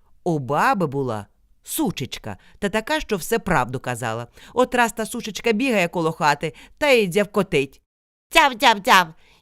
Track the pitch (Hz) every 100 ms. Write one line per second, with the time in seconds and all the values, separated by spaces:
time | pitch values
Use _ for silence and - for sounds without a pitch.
0 | _ _ 180 156 123 147 233 233 160 139
1 | 127 107 101 _ _ _ - - 262 -
2 | 127 - 110 95 - - 202 214 220 302
3 | - 196 - 226 196 156 120 123 127 120
4 | 120 113 120 - - - 254 247 233 -
5 | 214 240 214 - 233 214 269 214 170 180
6 | 160 165 151 147 156 - - - 294 247
7 | 196 180 202 208 185 147 135 - _ _
8 | _ _ - 330 294 220 262 214 185 196
9 | 165 - _ _